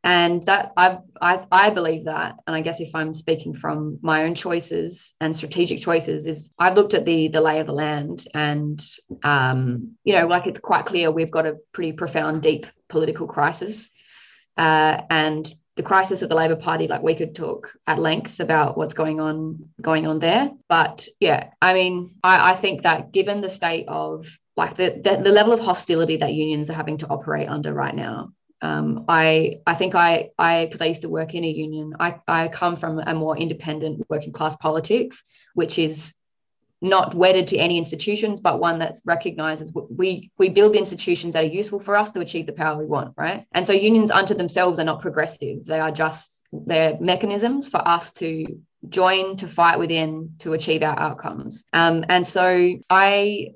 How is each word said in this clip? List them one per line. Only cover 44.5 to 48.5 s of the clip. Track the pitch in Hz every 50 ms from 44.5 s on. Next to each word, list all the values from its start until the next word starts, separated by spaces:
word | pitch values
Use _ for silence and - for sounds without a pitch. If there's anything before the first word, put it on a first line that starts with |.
| - 185 180 180 170 170
are | 160
not | 160 147 -
progressive. | - 156 147 156 151 151 - - 147 - - 127 -
They | 156 160 160
are | 156 160
just, | 151 156 160 156 160 - - - _ _ _ _
they're | - 147 - - 170 160 160 156 - -
mechanisms | 175 185 180 180 - 202 202 202 220 240 269 277 277 -
for | - 175 -
us | 170 170 170 - - _
to | - 175 160 160 160 160 -